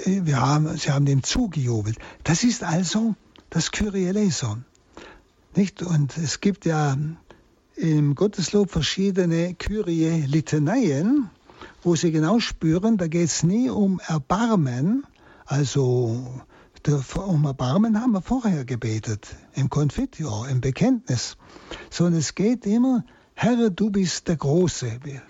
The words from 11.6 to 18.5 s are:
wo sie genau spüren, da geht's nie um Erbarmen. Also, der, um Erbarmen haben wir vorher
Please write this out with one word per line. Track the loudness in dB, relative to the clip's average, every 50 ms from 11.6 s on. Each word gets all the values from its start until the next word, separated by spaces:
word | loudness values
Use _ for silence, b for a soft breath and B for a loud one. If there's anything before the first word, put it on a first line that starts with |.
| B B B B
wo | B 2 2
sie | 2 2 2
genau | 2 2 2 4 2 2
spüren, | 0 -2 -4 -2 0 2 2 2 2 2 2
da | 2 0
geht's | 0 0 0 0 0 0 0
nie | 0 2 2 2 0 0
um | 2 2 2 2 0 -2 -4
Erbarmen. | -4 -4 -4 -2 -2 0 0 2 2 2 2 2 2 0 0 0 0 0 0 -4 -6 B B B B B B B
Also, | B -2 0 0 0 0 0 2 2 2 2 0 0 -2 -4 -6 -10 -14 -14 -16 b b b b b b -6 -2
der, | 0 0 0 -2 -6 -8 -8 -4
um | 0 0 2 2
Erbarmen | 0 -2 -2 -2 0 2 2 2 2 2 0
haben | 2 0
wir | 0 0
vorher | 0 -2 -2 -2 0 0